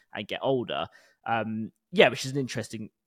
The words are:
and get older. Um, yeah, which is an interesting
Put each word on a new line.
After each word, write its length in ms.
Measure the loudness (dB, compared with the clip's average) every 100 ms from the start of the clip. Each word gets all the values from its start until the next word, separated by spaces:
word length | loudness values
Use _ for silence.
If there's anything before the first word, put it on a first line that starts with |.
| _
and 140 | -10 -6
get 120 | -2
older. 460 | 0 0 0 -4 -6 -10 -20 _ -2
Um, 460 | -2 0 -4 -6 -10 _
yeah, 180 | 6 6
which 160 | 6 -4
is 60 |
an 80 | -2
interesting 500 | -2 -4 -6 -8 -12 -16